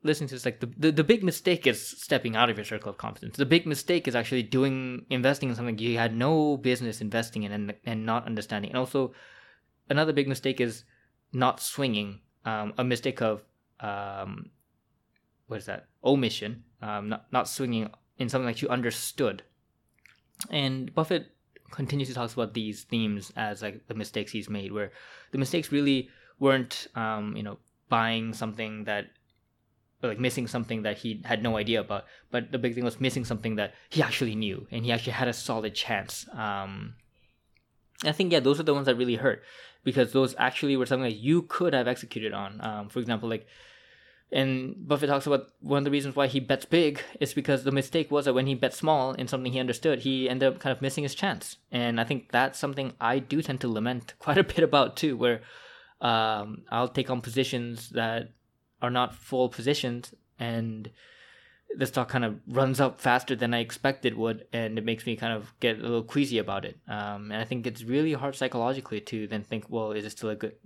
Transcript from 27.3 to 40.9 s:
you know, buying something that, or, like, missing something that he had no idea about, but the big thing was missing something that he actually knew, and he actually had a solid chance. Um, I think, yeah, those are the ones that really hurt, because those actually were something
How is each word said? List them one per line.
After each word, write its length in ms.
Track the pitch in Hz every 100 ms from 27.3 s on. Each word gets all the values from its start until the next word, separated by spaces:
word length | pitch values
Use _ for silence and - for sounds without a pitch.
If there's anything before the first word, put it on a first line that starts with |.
| 107
you 60 |
know, 160 | 104 101 _ _ -
buying 440 | 117 113 113 113
something 520 | 110 113 107 110 107
that, 220 | 107 104 - _ _ _ _ _ _ _ _ -
or, 60 | 123
like, 80 | 107
missing 280 | 127 120 117
something 360 | 123 113 113
that 160 | 107 101
he 220 | 117 107
had 180 | - 113
no 140 | 117 110
idea 240 | 104 113
about, 240 | 98 101 - - -
but 220 | 123 117
the 60 | 127
big 160 | 120
thing 100 | 120
was 160 | 120 -
missing 240 | 131 131
something 320 | 113 110 113 107
that 180 | 101 - -
he 120 | 156
actually 320 | 143 - 120
knew, 320 | 107 104 95 -
and 140 | 117
he 80 | 120
actually 200 | 117 120
had 160 | 117 127
a 40 |
solid 420 | 113 - 113 107
chance. 520 | 104 - 104 - - -
Um, 640 | 127 107 101 98 98 107 113 _ _ _ _ _ _ _ _ _ -
I 80 | 151
think, 200 | 151 185
yeah, 80 | 165
those 200 | 127 147
are 40 |
the 100 | 156
ones 120 | 143 135
that 100 | 120
really 200 | 127 113
hurt, 260 | 131 104 - - - -
because 300 | - 127 120
those 220 | 135 131 -
actually 380 | 123 - 143 135
were 100 |
something 240 | 123